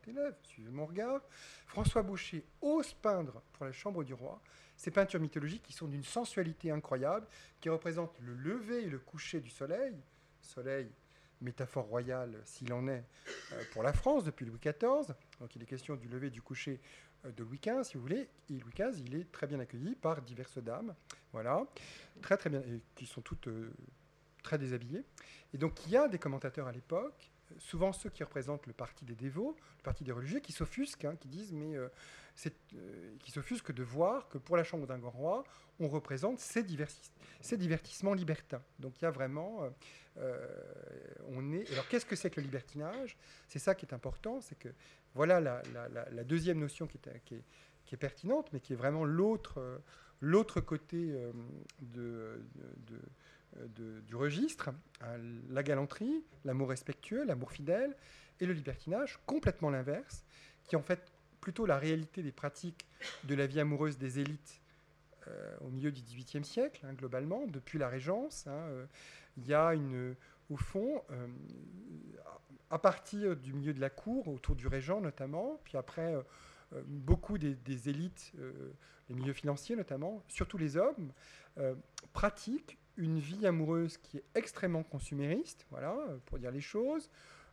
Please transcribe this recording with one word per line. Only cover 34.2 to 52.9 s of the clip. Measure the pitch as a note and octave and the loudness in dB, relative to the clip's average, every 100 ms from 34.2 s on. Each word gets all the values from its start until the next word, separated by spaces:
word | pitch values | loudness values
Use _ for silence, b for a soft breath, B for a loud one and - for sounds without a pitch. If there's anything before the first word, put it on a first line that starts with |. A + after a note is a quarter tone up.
| - | -2
que | C#3 | -10
pour | C#3 E3+ | 4 4
la | |
Chambre | E3 E3 C3 | 4 -2 -4
d'un | B2+ | -4
grand | A#2+ | -6
roi, | A#2+ D#3 A3+ C4+ B B - | -2 2 2 -2 B B -2
on | D#3 | 2
représente | D3 - C3+ G3 B3+ | 2 0 0 2 0
ces | - A#3 | 0 0
divertis-, | G3 D3 D3+ - - - B B | 0 -2 -2 -6 -18 -20 B B
ces | - A3+ | -2 2
divertissements | F3 D#3+ - - G3 | 4 2 0 0 2
libertins. | F#3+ D#3+ D#3 - B2 - - | 4 2 0 -2 -8 -8 -12
Donc, | C3 B2 | -12 0
il | |
y | E3 | 0
a | |
vraiment, | C3 C3 D3 F#3 A3 | 2 0 0 -4 -4
euh, | C3+ C3 B B B - | -4 -6 B B B -6
euh, | C3 B2 C3 - - - - C2 - - - | -4 -4 -6 -8 -10 -12 -12 -12 -12 -12 -8
on | B2+ C#3 | -4 -2
est, | E3+ A3 | -2 0
alors, | C3 - | -2 2
qu'est-ce | A#3+ - | 0 2
que | F#3 | 0
c'est | F3 | 0
que | - | -2
le | C#3 | -2
libertinage ? | C3 - D3 D#3 A#3+ B3 - B B B | -4 -6 -6 -4 -4 -8 -10 B B B
C'est | C#3+ | 2
ça | - F#3 | 4 4
qui | - | 0
est | |
important, | B2 C3 - A3 C4 | -6 -6 -4 -4 -4
c'est | - - | -8 -12
que, | A#2+ - B B _ B2+ | -14 -14 B B _ 4
voilà | D#3+ F3+ | 8 8
la, | C#3+ B2 B2+ | 8 0 -4
la, | A#2+ A#2+ | -8 -6
la, | A#2 A#2 | -6 -6
la | A#2 | -6
deuxième | B2 E3 E3+ D#3+ | 2 4 4 4
notion | C#3+ - D#3 | 0 -2 -8
qui | - | -8
est, | - B2 - | -12 -14 -12
qui | A#2 | -12
est, | - B B B - | -12 B B B -12
qui | B2+ | -4
est | |
pertinente, | C#3 - F#3 D4 - | -4 -2 2 2 2
mais | C3+ | -6
qui | - | -4
est | A#2+ | 2
vraiment | C3 D#3+ D3+ | 4 4 4
l'autre, | E3 G#3 A3 - C#3 | 6 6 4 -2 -6
euh, | B2+ B2+ - B B - | -6 -8 -12 B B 0
l'autre | D3 G3 G#3+ F3 | 8 8 8 2
côté, | - D3+ - E3+ E3 | 0 -2 0 -2 0
euh, | C3+ A#2+ A#2+ A#2+ C#3+ - - | -2 -4 -6 -10 -12 -14 -14
de, | B2 A#2+ A#2+ A#2 A2 A2+ A2+ B2 | -10 -6 -6 -6 -6 -8 -12 -14
de, | B2+ B2+ A2+ | -14 -14 -12